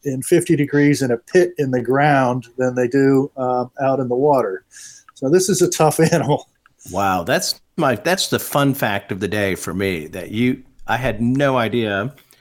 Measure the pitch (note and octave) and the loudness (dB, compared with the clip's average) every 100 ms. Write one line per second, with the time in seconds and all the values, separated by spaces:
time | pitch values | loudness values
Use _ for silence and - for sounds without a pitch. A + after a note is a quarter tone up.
0 | C#3+ C3 - E3+ D3+ E3 C#3+ D3 C#3+ C#3+ | -6 -6 2 0 2 0 2 4 4 4
1 | C3 A#2+ _ F#3 F3 F3 C#3 B2+ A#2+ C3+ | 0 -2 _ 2 2 0 -2 -2 0 2
2 | D3 C#3 B2+ B2+ A#2 - B2+ B2 B2 C3+ | 4 4 2 -2 -6 -4 -2 0 0 2
3 | C3+ C3+ C#3 - B2 B2 B2 - C3+ C3+ | 4 4 0 -4 -2 -2 -4 -4 -2 0
4 | B2+ A#2+ D3 C#3 G#2+ F#2 _ - - - | -2 0 2 2 0 -6 _ -20 -20 -20
5 | _ _ C3+ F3 F#3 F#3 F3 - D#3 D3 | _ _ 2 2 2 0 0 2 0 4
6 | D#3+ E3+ A#2 D3 - _ _ _ - F2+ | 2 2 0 -2 -4 _ _ _ -10 -4
7 | G2 F#2 E2+ F2+ F2+ - _ - D3 B2 | 0 0 0 -2 -2 -8 _ -2 0 0
8 | - F#3 - B2 - D3 C#3 C3+ A#2 G2+ | -2 -2 -2 -4 -2 0 0 0 -2 -4
9 | - G2 G2 G#2+ G2 F2+ - F2+ G2 F2 | -6 -6 -4 -2 -2 -4 -6 -4 -4 -4
10 | D2+ F#2 F2 G#2+ B2 C3 - _ - A2+ | -8 -12 -10 -2 -2 -2 -10 _ -4 -2
11 | B2+ G#2+ A#2 C3 C#3+ C3 A2+ A#2 A2 G2 | -2 -2 -2 2 2 2 0 -2 -2 -2
12 | A2+ - _ _ | -4 -10 _ _